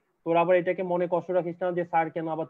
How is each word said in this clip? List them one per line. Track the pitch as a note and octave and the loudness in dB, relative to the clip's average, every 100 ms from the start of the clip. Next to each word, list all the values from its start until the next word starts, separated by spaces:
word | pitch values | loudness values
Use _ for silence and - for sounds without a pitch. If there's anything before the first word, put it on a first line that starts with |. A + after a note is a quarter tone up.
| _ _ | _ _
তোর | E3 E3+ | 0 2
আবার | E3+ F3+ | 4 4
এটাকে | F3 F3+ | 2 -2
মনে | F#3 F3 F3 | -2 -2 0
কষ্ট | F3 E3+ | -2 0
রাখিস | F3+ E3+ E3+ | -2 -2 -4
না | F3+ | -4
যে | F3 F3 | -2 -2
স্যার | E3 D#3+ | 0 0
কেন | E3 D#3+ D#3 | -4 -6 -4
আবার | D#3+ | -4